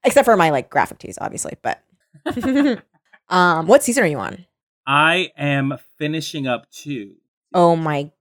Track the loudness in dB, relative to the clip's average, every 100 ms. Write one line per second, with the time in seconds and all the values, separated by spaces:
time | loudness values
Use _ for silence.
0 | 4 2 4 4 2 0 -2 -4 -4 -6
1 | -16 -12 -10 -10 -12 -8 -8 -8 _ _
2 | _ -14 -10 -6 -2 0 0 -2 _ _
3 | _ _ _ 2 2 2 4 4 4 0
4 | 0 -2 -8 -12 -20 _ _ _ 0 2
5 | 4 2 -4 -6 -4 -2 -2 -6 _ _
6 | -6 -6 -8 -8 -4 -6 _ -18 -12 -10
7 | -12 -20 _ _ _ 4 4 4 -2 -4
8 | -6 _